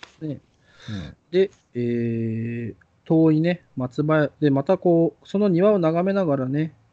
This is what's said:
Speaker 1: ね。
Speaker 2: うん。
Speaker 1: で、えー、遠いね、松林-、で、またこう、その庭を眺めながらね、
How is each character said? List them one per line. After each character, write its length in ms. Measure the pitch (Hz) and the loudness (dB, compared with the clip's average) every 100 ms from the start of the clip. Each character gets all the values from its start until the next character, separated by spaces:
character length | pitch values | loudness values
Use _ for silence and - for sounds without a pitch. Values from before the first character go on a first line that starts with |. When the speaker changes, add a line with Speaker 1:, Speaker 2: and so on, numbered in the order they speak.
| - - | -20 -14
Speaker 1:
ね。 180 | 156 127 _ _ _ _ - | -12 -12 _ _ _ _ -14
Speaker 2:
う 40 | |
ん。 220 | 101 73 - _ | -12 -12 -16 _
Speaker 1:
で、 200 | 180 190 _ _ 123 | 0 0 _ _ -6
え 1000 | 120 117 117 113 113 113 117 117 113 | -4 -2 -2 -4 -4 -6 -6 -8 -10
ー、 20 | - _ _ - | -12 _ _ 0
遠 260 | 160 160 | 2 4
い 80 | 156 | 2
ね、 220 | 170 175 _ - | 0 -2 _ -8
松 280 | 123 - | -6 -4
林-、 280 | 151 156 143 - | 0 2 0 0
で、 100 | 147 | 0
ま 140 | 135 | 2
た 140 | 139 185 | 0 0
こ 380 | 180 170 165 - | 2 2 2 -2
う、 60 | - | -6
そ 100 | 202 | -2
の 120 | 208 | 0
庭 240 | 170 208 | 2 2
を 60 | 202 | 2
眺 260 | 160 165 190 | 0 0 -2
め 80 | |
な 120 | 196 170 | -2 0
が 120 | 135 | -2
ら 80 | 131 | -2
ね、 260 | 147 156 - _ | -4 -4 -8 _